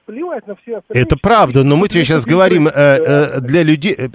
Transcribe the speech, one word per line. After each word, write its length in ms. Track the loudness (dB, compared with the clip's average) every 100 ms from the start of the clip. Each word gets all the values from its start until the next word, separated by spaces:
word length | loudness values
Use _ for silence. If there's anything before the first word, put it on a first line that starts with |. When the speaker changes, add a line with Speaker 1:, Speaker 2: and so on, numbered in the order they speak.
| -16
Speaker 1:
плевать 420 | -12 -10 -10 -12
на 80 | -16
все 220 | -12 -14
остальные. 260 | -4 -2 -2
Speaker 2:
Это 120 | -2
правда, 420 | 2 2 2 2
но 120 | 2 2
мы 140 | 0
тебе 100 | -2
Speaker 1:
Если 140 | 0
Speaker 2:
щас 120 | -2 0
Speaker 1:
вы 60 |
Speaker 2:
говорим, 360 | 2 2 2 0
э, 20 |
э, 40 | 2
Speaker 1:
э, 640 | 2 2 2 0 0 -4
Speaker 2:
для 200 | -2 0
людей, 320 | 2 0 -2 -4
э, 120 | -8